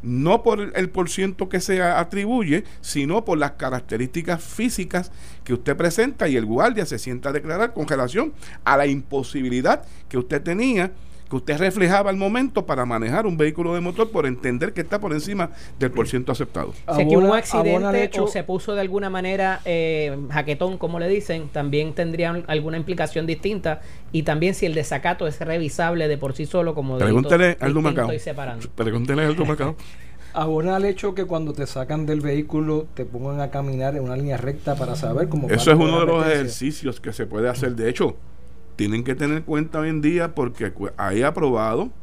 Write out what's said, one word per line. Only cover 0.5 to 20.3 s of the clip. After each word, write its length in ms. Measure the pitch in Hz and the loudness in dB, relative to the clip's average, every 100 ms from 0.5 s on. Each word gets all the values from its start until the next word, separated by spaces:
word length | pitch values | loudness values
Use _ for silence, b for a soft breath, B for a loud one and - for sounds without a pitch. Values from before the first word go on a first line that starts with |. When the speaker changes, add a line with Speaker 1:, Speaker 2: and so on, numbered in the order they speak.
| 214 | 2
Speaker 1:
el, 120 | 208 - | 0 -2
el 140 | 185 | -2
por 200 | - 175 | 0 -2
ciento 380 | - 196 190 185 | 0 -2 -2 -2
que 120 | 185 | -2
se 200 | 180 185 | 0 2
a-, 160 | 180 175 | 4 2
atribuye, 640 | 170 202 202 247 185 156 214 B | 2 -2 0 0 2 2 0 B
sino 420 | - 147 139 196 | -6 -2 2 0
por 140 | 208 165 | 2 2
las 140 | 147 | 2
características 920 | - 135 127 - 110 131 165 165 170 | 0 -4 -4 -2 -2 -2 -2 -2 -4
físicas 680 | - - 233 - 180 180 180 B B B | -4 -2 0 0 -2 -2 -4 B B B
que 100 | - | -2
usted 240 | 120 - 139 | -2 0 2
presenta 500 | 170 165 220 - 180 | 2 4 0 2 2
y 100 | 127 | 2
el 80 | 110 | 2
guardia 400 | 120 214 220 190 | 4 4 2 -2
se 100 | 123 | -4
sienta 320 | - 123 135 | -6 -6 -2
a 40 | |
declarar 380 | 143 139 170 233 | -4 -2 0 0
con 140 | 233 151 | 0 -2
relación 460 | 135 127 151 302 - B B | 0 2 0 -2 -4 B B
a 140 | - 135 | 4 4
la 100 | 143 | 4
imposibilidad 960 | 139 131 139 135 147 127 123 139 175 B B B | 2 -2 -4 -2 -2 0 2 4 2 B B B
que 80 | 131 | -4
usted 240 | 123 147 | 0 -2
tenía, 500 | 151 180 254 226 180 - B B B | -2 0 2 2 0 -4 B B B
que 80 | 131 | -6
usted 200 | - 147 | -2 2
reflejaba 500 | 190 190 175 196 202 | 2 4 4 6 4
al 80 | 196 | 2
momento 480 | 196 233 262 220 180 | 2 2 2 0 0
para 180 | 135 123 | 0 2
manejar 400 | 117 113 151 226 | 0 2 2 0
un 120 | 170 | 2
vehículo 360 | 151 151 170 | 2 2 -2
de 60 | 175 | 0
motor 320 | 175 175 220 | -2 0 0
por 140 | 202 143 | 2 0
entender 480 | 127 131 123 175 | 0 -2 0 -2
que 80 | 202 | -2
está 180 | 160 202 | -4 -2
por 140 | 202 | -2
encima 380 | 151 151 202 170 B B - | -4 -2 -2 -4 B B -2
del 100 | 131 | 0
por 160 | 123 113 | 2 0
ciento 280 | 131 127 | 0 -2
aceptado. 400 | 127 135 90 - | -4 -2 -4 -6
Speaker 2:
Si 280 | - - 151 | -6 -2 2
aquí 80 | 147 156 | 6 8
hubo 40 | |
un 40 | 190 | 8
Speaker 3:
Abona, 100 | 220 | 4
Speaker 2:
accidente 320 | 226 170 165 | 2 2 4
Speaker 3:
abona 200 | 180 196 | 4 4
al 60 | 196 | 2
hecho 300 | 202 196 208 | 2 2 0
Speaker 2:
o 20 | |
se 160 | 202 | 0
puso 320 | 175 185 - 202 | -2 -2 -2 -2
de 60 | |
alguna 280 | 196 196 196 | 0 -2 -2
manera, 520 | 185 185 190 190 190 | -2 -2 0 0 0
eh, 540 | 196 170 160 160 151 139 | 0 0 2 0 0 -2
jaquetón, 480 | 143 | -4